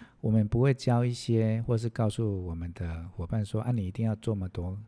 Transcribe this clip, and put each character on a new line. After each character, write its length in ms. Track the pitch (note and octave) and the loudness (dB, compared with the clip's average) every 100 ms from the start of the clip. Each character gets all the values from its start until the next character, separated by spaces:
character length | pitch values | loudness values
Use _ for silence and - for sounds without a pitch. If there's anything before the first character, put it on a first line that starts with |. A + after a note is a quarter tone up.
| - _ | -20 _
我 100 | - | 2
们 160 | A2 G#2+ | 4 4
不 140 | A#2 | 4
会 120 | C3+ | 4
教 320 | B2+ - A#2+ | 4 2 2
一 80 | B2 | 2
些， 500 | A#2+ - A2+ A2 A2+ A#2 | -2 2 2 4 2 0
或 100 | A#2 | 0
是 120 | A#2 | 0
告 180 | - A2 | 0 0
诉 360 | A2 A2 F#2+ | 0 0 -2
我 100 | F2+ | -4
们 160 | E2 F2 | -6 -6
的 320 | E2+ E2+ E2 F2 | -6 -6 -6 -8
伙 160 | - E2+ | -8 -4
伴 180 | A2 | -2
说 160 | G2+ G#2+ | -2 -2
，“啊， 60 | A2+ | 0
你 160 | A#2+ F#2 | -2 -2
一 40 | |
定 140 | F#2+ | -2
要 100 | A2+ G#2+ | -2 -2
做 180 | - | -2
么 140 | G#2 F#2 | -2 -4
多， 300 | - F2 G2 | -6 -6 -6